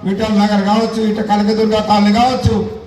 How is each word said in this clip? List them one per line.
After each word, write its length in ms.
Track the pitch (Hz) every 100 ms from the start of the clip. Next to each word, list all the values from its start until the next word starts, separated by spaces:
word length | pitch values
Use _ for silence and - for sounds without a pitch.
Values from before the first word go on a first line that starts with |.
| 180
విఠల్ 320 | 202 220 202
నగర్ 220 | 208 208 190
కావచ్చు, 300 | 220 226 226 214
ఇటు 140 | 208 214
కనకదుర్గ 500 | 208 202 214 220 214 208
కాలనీ 220 | 208 208 208
కావచ్చు 360 | 247 254 214 214 - -